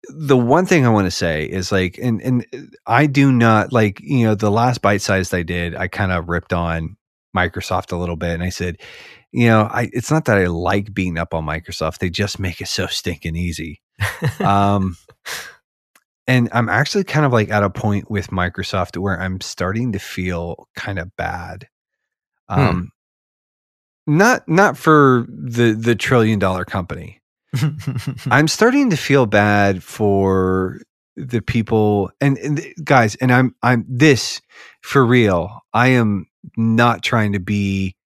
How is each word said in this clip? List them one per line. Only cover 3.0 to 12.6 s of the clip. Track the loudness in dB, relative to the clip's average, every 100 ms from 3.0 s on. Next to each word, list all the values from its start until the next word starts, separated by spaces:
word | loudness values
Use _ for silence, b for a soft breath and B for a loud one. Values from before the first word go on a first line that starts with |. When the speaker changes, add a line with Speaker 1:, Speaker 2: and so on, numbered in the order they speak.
| 2
Speaker 1:
do | 4 4
not, | 6 4 4 2
like, | 0 0 -2
you | -2 0 2
know, | 2
the | 0
last | 2 0 0
bite | 0 0
sized | 0 -2 0
I | -4
did, | -4 -6 -6 -6
I | -8
kinda | -4 -2 -2
ripped | -2 -6 -2
on | -4 -2 -4 -6 -12 _ _ _ -4
Microsoft | -4 -4 -4 -6 -4
a | -6
little | -6 -4
bit, | -6
and | -4
I | -6
said, | -6 -8 -8 B B B B B
you | 0 4
know, | 4
I, | 2 -2 -4
it's | -6 -2
not | -2 2
that | 2
I | 2
like | 0 -2 -2 -2
beating | -4 -4 -4
up | -4
on | -4 -4
Microsoft. | -8 -10 -6 -6 -4
They | -6
just | -4 -6 -4
make | -8 -8